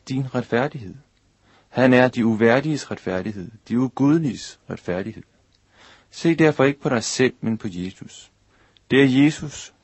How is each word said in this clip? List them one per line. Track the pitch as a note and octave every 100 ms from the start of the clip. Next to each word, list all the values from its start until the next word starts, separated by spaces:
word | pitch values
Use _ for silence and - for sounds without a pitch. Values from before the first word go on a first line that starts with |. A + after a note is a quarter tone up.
| -
din | C3 C3 B2
retfærdighed. | A#2 A#2 C#3 D3 G2 C#3 _ _ _ _ _ _ _
Han | - B2+
er | B2+ B2+
de | B2 A#2
uværdiges | G#2+ A#2 B2 D3+ C#3+ -
retfærdighed, | G#2 - F#2 F#2+ G#2 F2+ G#2+ -
de | A2+
ugudeliges | C3 - C#3 E3 D3+ F#2 - - -
retfærdighed. | F2+ - F2+ G#2 - - _ _ _ _ _ - _ _
Se | - E3+ D#3+
derfor | D#3 C#3+
ikke | C3+ C#3+
på | D3+
dig | B2
selv, | - - B2+ -
men | A2 A2
på | A2
Jesus. | F2 F#2 - C3+ - - _ _ _ _ _ -
Det | C3
er | C#3 C3
Jesus, | C#3+ D3 D3+ - - _